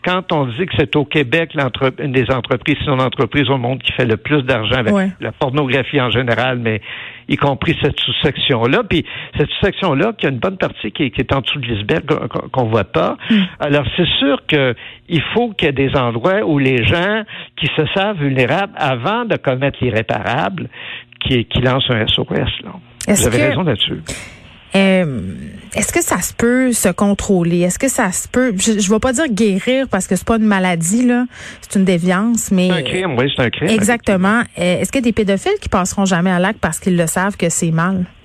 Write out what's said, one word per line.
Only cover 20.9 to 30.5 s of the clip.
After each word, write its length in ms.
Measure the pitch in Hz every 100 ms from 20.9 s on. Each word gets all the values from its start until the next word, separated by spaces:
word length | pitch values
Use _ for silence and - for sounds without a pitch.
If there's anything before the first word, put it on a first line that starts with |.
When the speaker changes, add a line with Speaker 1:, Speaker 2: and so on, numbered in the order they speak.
| - - -
Speaker 1:
qui, 240 | - 123
qui 160 | 110 -
lancent 300 | 127 131 -
un 100 | 117 110
S 120 | -
O 80 | -
S, 80 | - 139 -
là. 60 | - 180 - - -
Speaker 2:
Est-ce 140 | 202
Speaker 1:
Vous 40 | 214
avez 100 | -
Speaker 2:
que 100 | 302
Speaker 1:
raison 120 | 254
là-dessus. 380 | 175 104 - - 80 - - - - - -
Speaker 2:
Euh, 600 | 196 190 185 165 123 92 - - - - 220
est-ce 160 | 202
que 80 | 349
ça 140 | 339 180
se 100 | -
peut 380 | - 233 254 262
se 160 | 226 196
contrôler ? 720 | 175 202 202 - 190 170 175
Est-ce 180 | 175 -
que 100 | 269
ça 220 | - 202
se 160 | - -
peut, 260 | 247 254 190
je, 240 | 226 214
je 100 | 190
vais 100 | 220
pas 120 | 254
dire 140 | 247 311
guérir 540 | 190 220 190 240 262 262
parce 160 | 196 -
que 100 | 185
c'est 100 | -
pas 100 | 226
une 80 |
maladie, 600 | 214